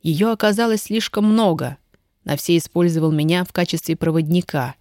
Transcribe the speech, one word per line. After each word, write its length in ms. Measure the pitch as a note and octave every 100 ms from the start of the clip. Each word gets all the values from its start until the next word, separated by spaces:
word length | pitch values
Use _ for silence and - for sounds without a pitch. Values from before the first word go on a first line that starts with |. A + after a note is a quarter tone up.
Её 280 | D#3+ D#3 A3
оказалось 520 | A3 G#3+ G3+ A#3 G#3+
слишком 420 | - A3 - - G#3+
много. 520 | A3 G#3+ D#3+ B2+ C3+ _ _ _ _
Навсей 360 | - C#3+ - E3+
использовал 520 | - F3 F3 D#3+ D#3+
меня 320 | D#3 D3+ F3
в 80 | F3+
качестве 440 | - F3 E3 - E3
проводника. 800 | E3 D#3+ D#3 F3 F3 D3+ B2+ -